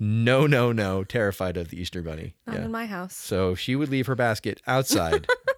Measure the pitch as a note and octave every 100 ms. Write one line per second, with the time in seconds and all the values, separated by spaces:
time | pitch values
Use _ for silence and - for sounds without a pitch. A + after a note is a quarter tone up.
0 | G#2+ A2+ A#2 C3 D3+ C3 A#2+ A2+ G2 F#2+
1 | F#2+ A#2+ G2+ - F#2 F2+ E2 F2 F2 F2+
2 | D#2+ D#2 F2 - A#3 A3 A3+ A3+ A3+ F#3
3 | F#3 - - F#2 F#2 F2+ - C3+ D3 C3+
4 | B2+ B2 A#2+ - G#2+ - - C3 C3 G2
5 | E2 G#4 - B4 -